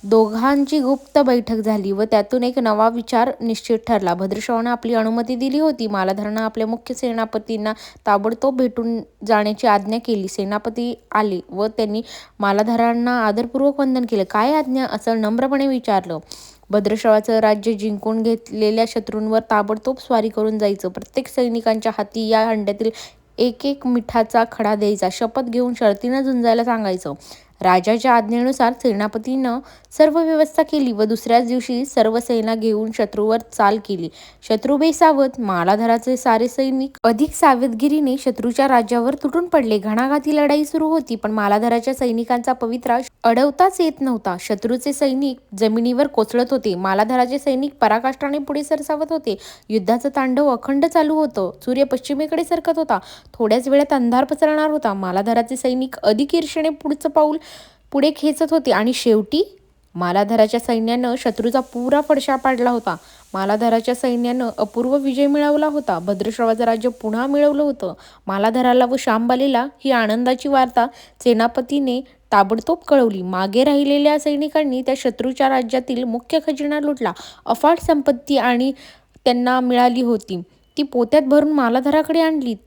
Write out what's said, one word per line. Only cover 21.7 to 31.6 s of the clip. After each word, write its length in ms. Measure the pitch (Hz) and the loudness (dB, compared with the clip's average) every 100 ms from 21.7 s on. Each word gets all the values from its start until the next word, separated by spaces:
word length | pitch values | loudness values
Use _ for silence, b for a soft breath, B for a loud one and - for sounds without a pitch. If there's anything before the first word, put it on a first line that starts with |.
| 220 226 220 | -2 -2 -4
हाती 300 | 208 226 220 | -6 -4 0
या 180 | 220 220 | 2 2
हंड्यातील 440 | 220 202 202 226 220 B B _ - | 0 -2 -2 -4 -4 B B _ -2
एक 280 | 247 240 277 | -2 -2 -6
एक 200 | 277 254 | -4 -2
मिठाचा 580 | 240 226 240 220 240 233 | -2 0 -2 0 0 0
खडा 220 | - 214 | -2 -2
द्यायचा. 340 | 214 208 208 185 | 0 0 0 -2
शपथ 300 | 185 226 247 | -2 -4 -4
घेऊन 320 | 247 233 247 | -4 -2 -2
शर्तीनं 480 | 240 226 202 240 262 | 0 0 0 -2 -2
झुंजायला 420 | 269 254 233 226 | 0 0 2 2
सांगायचं. 480 | 233 226 208 185 165 143 B B B _ | 2 -2 -2 -4 -6 -10 B B B _
राजाच्या 540 | 185 185 180 226 254 | 2 2 4 0 4
आज्ञेनुसार 580 | 233 214 233 247 269 233 | 2 2 0 0 2 0
सेनापतीनं 840 | 247 254 202 208 220 220 262 254 240 277 B B - | 2 -2 0 -2 -4 -4 -2 -2 -4 -8 B B 4
सर्व 240 | 311 311 | 4 4
व्यवस्था 400 | 320 311 302 302 | 0 2 0 0
केली 300 | 311 302 262 | 0 0 -2
व 100 | 214 | 0
दुसऱ्याच 440 | 214 220 - 233 240 | 0 -2 2 2 2
दिवशी 380 | 247 | -4